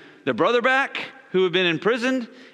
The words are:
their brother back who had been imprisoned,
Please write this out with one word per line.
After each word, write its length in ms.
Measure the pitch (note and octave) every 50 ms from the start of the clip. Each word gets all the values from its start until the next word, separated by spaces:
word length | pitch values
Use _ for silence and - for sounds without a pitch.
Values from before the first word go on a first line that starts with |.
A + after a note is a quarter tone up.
| - - - - -
their 100 | C#3 B2
brother 280 | G#2+ D#3+ G3 A#3 A#3+ A3
back 380 | C4 C4 C4+ C#4 - - - - - - - - - -
who 100 | F#3 F#3
had 100 | F#3 D#3+
been 140 | F#3 F#3
imprisoned, 640 | F3 E3 D3+ - F#3+ B3 B3+ A3+ B3+ C4 C4 A#3 - - - - -